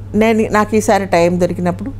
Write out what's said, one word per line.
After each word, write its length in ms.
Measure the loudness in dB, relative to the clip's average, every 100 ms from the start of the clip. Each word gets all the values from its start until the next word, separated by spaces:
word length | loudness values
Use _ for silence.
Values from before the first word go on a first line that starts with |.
| -4
నేను, 380 | 0 2 2 0
నాకు 240 | 0 0 0
ఈసారి 300 | 2 0 2
టైం 340 | 2 2 2
దొరికినప్పుడు 520 | -2 -2 -4 -4 -8